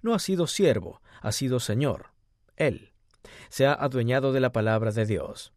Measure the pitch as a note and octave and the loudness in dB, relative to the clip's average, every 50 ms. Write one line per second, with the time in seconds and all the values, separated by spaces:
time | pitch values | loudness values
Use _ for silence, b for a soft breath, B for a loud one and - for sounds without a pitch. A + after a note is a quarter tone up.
0 | - A3 A#3 G3 - - F#3+ F3 F3 - - - G3+ E3 A#2 G#2 F2+ F2 - - | 0 0 0 0 0 -2 0 0 0 -2 2 2 4 4 4 2 -2 -8 -16 -18
1 | B B B B B A2 G#2 - C3+ C3 B2+ B2 - - G#2 A#2 C#3+ C#3 F#2+ - | B B B B B -4 -4 -2 -2 0 -2 -2 -2 -2 -2 0 0 0 -2 -4
2 | - - _ _ _ _ _ _ _ _ _ - D#3+ C#3+ G2 - - _ _ _ | -8 -18 _ _ _ _ _ _ _ _ _ 0 0 0 0 -2 -12 _ _ _
3 | _ _ _ _ B B B B B B - - C3 C#3 D3 - - C#3 B2+ C3 | _ _ _ _ B B B B B B 0 2 2 2 2 2 -2 -2 0 0
4 | A#2 A#2 B2 C#3 C3 C3+ C3 C3+ B2+ B2 A#2+ A#2 G#2+ A2 A2 A2 A2+ A2+ G#2 A2+ | 0 0 0 2 2 2 2 2 2 2 2 0 0 2 2 2 0 0 0 0
5 | A2 G#2+ G#2+ E2+ C2+ - - - - - _ | 0 0 0 -2 -4 -6 -10 -14 -18 -20 _